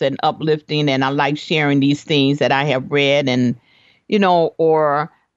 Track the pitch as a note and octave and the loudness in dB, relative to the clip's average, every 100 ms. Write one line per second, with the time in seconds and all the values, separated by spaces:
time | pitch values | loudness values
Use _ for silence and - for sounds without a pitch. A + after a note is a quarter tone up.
0 | C#3 C3+ D#3 D3 D#3 D#3 - D3+ D3 C3+ | -4 -2 -4 -2 -2 -2 -2 -2 0 0
1 | C3+ C#3+ C#3+ D3 - D#3+ D3 C#3+ C#3 D3 | 0 0 -2 -2 -4 -2 0 2 2 0
2 | - D3+ C3+ C#3+ B2+ C3+ D3 C3 - C#3+ | -2 0 2 2 0 0 0 -2 -2 0
3 | C#3 C#3 C#3 B2+ B2 B2 _ _ _ _ | 2 2 2 0 0 -2 _ _ _ _
4 | - G#3+ G3 F3 E3 - D#3+ D#3 D3+ C#3+ | -4 0 2 2 0 0 0 2 2 0
5 | D#3 _ _ | -4 _ _